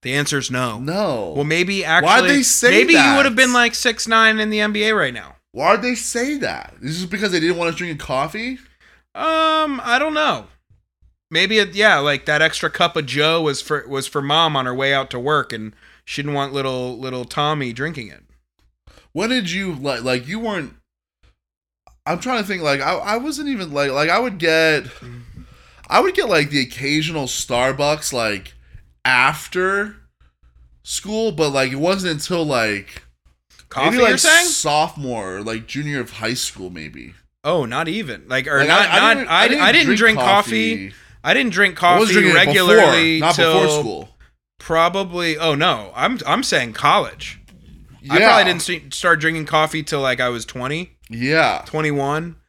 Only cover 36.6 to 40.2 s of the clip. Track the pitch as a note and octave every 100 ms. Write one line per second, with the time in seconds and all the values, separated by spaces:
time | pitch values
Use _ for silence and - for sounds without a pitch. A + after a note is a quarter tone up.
36.6 | F#2 F2 D2+ C#2+ A#1+ - _ _ D3 E3+
37.6 | B2 B2 D#3+ G3 F3 G#2 E2 B2+ C#3 C#3+
38.6 | C#3+ F3 G3+ F3 G#3 A3+ B3 E3+ A3+ C#4
39.6 | F#3+ D4 D4 A3 A3+ G#3+